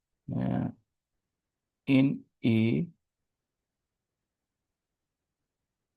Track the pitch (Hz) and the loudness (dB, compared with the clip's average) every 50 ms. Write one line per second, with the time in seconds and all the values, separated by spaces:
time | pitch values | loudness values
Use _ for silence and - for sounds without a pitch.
0 | _ _ _ _ _ - - - 64 - - - - - - _ _ _ _ _ | _ _ _ _ _ -10 -6 -6 -4 -4 -4 -4 -4 -6 -8 _ _ _ _ _
1 | _ _ _ _ _ _ _ _ _ _ _ _ _ _ _ _ - - 139 131 | _ _ _ _ _ _ _ _ _ _ _ _ _ _ _ _ -4 0 2 4
2 | 135 143 - - - _ _ _ - 127 113 110 110 113 135 151 170 165 - _ | 2 2 0 -4 -10 _ _ _ 0 0 2 2 2 0 0 -2 -4 -6 -10 _
3 | _ _ _ _ _ _ _ _ _ _ _ _ _ _ _ _ _ _ _ _ | _ _ _ _ _ _ _ _ _ _ _ _ _ _ _ _ _ _ _ _
4 | _ _ _ _ _ _ _ _ _ _ _ _ _ _ _ _ _ _ _ _ | _ _ _ _ _ _ _ _ _ _ _ _ _ _ _ _ _ _ _ _
5 | _ _ _ _ _ _ _ _ _ _ _ _ _ _ _ _ _ _ _ | _ _ _ _ _ _ _ _ _ _ _ _ _ _ _ _ _ _ _